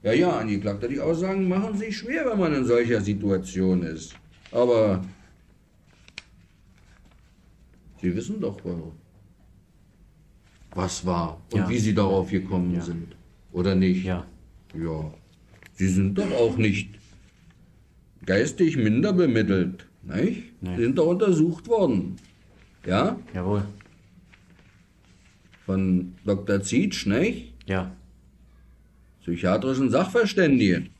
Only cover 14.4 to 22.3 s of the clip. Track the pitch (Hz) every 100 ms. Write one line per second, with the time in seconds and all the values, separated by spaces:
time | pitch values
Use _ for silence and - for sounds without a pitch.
14.4 | - - _ 80 82 78 78 - _ _
15.4 | _ - - - 95 92 98 98 196 127
16.4 | 113 107 107 95 - - - - - _
17.4 | - - - _ _ _ _ _ - 95
18.4 | 143 - 165 139 107 113 196 185 165 110
19.4 | 98 95 90 - - _ - 82 180 -
20.4 | - - 92 90 117 135 160 180 208 165
21.4 | 165 160 - 226 170 104 87 - -